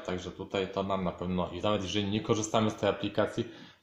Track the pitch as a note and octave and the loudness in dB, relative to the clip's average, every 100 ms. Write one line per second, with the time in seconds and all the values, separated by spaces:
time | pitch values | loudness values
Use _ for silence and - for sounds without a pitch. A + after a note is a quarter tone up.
0 | - F#2 F#2 - F#2+ G2+ F#2+ G2 G2 F#2+ | 0 -4 -4 -10 -4 -2 -2 0 0 0
1 | F2+ - F2+ F2+ E2+ F2 G#2 G#2 F#2 G2+ | 0 -2 -2 0 -2 0 2 2 0 0
2 | G2+ G#2+ - G#2+ G#2+ A2+ G#2+ - G2+ F#2+ | 0 0 2 0 2 2 2 2 2 2
3 | G2+ - G2+ - A2+ - - - | 0 2 2 0 -6 -6 -20 -20